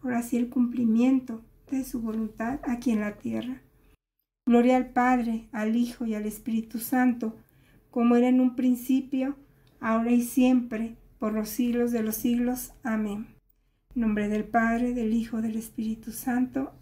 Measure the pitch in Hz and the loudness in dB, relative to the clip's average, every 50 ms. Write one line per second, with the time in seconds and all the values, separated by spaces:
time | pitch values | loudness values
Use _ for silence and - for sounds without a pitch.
0 | - 254 247 240 240 - - 240 247 240 - 254 240 240 240 247 240 226 220 226 | -6 -4 -2 -2 -2 -2 0 -2 -2 0 0 0 0 0 0 0 2 2 4 4
1 | 240 254 262 262 254 - 226 226 - - _ _ _ - - 262 262 - - 247 | 4 4 4 2 0 -2 -10 -12 -12 -18 _ _ _ -6 -4 -4 -4 -4 -6 -6
2 | 226 226 220 220 220 214 - - 220 233 262 - - - 240 240 - 262 226 214 | -6 -4 -4 -4 -6 -6 -6 -6 -4 -4 -4 -4 -4 -4 -4 -2 0 0 0 0
3 | 208 208 208 - - 233 226 220 220 240 262 269 _ _ _ _ _ _ _ _ | 0 -2 -6 -6 -8 -6 -4 -4 -4 -6 -8 -10 _ _ _ _ _ _ _ _
4 | _ _ _ _ _ _ _ _ _ - 240 240 240 247 254 254 247 254 - 247 | _ _ _ _ _ _ _ _ _ 4 4 6 6 6 4 4 2 0 0 2
5 | 247 254 254 247 233 233 226 226 - - - 220 214 214 226 240 240 240 - - | 2 4 2 2 0 -2 -4 -6 -8 -8 -8 -4 -2 0 0 0 0 -2 -2 -6
6 | 254 226 220 208 208 214 214 - - - 226 226 220 - - 233 226 - - 254 | -4 -4 -4 -2 -4 -6 -8 -8 -6 -4 -2 -2 -4 -4 -8 -8 -6 -2 0 2
7 | 254 254 240 240 - 220 226 - - _ _ _ _ _ _ - _ _ - 254 | 4 2 2 0 -4 -6 -6 -8 -20 _ _ _ _ _ _ -20 _ _ -2 0
8 | 233 240 240 240 247 254 254 254 254 254 247 - 254 254 247 240 - - 262 269 | 2 4 6 6 6 6 4 4 4 2 2 2 2 2 2 0 0 0 0 0
9 | 262 - - 262 262 269 285 - - _ _ _ _ _ _ _ - 226 220 226 | 0 -2 -4 -2 -2 -2 -4 -8 -12 _ _ _ _ _ _ _ -4 0 0 0
10 | 233 240 240 240 240 - - - 254 254 254 247 240 240 - 214 226 226 226 - | 2 4 2 2 2 2 2 4 4 6 6 4 2 0 -6 -6 -6 -6 -8 -14
11 | - - _ _ - 214 214 220 214 214 - - 247 240 233 240 240 240 240 226 | -20 -20 _ _ -6 -4 -2 -2 -4 -4 -2 -2 0 0 2 0 0 0 0 0
12 | 220 220 214 220 - 240 240 240 240 240 254 247 - - - - _ 247 220 220 | -2 -2 -4 -2 0 0 0 2 0 -2 -2 -4 -8 -14 -16 -12 _ -4 -2 -2
13 | 214 208 202 208 226 - - _ _ _ _ _ _ _ _ _ _ _ - 254 | -2 -4 -4 -6 -10 -12 -16 _ _ _ _ _ _ _ _ _ _ _ -4 -2
14 | 233 220 214 208 208 208 208 214 208 214 - 233 226 226 233 233 247 247 247 247 | 0 0 2 0 0 0 0 -2 -2 0 0 2 2 2 2 0 0 -2 -2 -2
15 | 233 220 220 233 226 - - 220 220 226 220 226 226 - - - 220 220 220 - | -2 0 0 0 -2 -2 -4 -4 -4 -4 -4 -6 -8 -8 -8 -6 -4 -4 -6 -6
16 | - - 220 - - 262 240 247 254 254 - 269 269 277 - - | -8 -12 -12 -8 -6 -2 0 0 0 0 -2 -6 -6 -6 -8 -10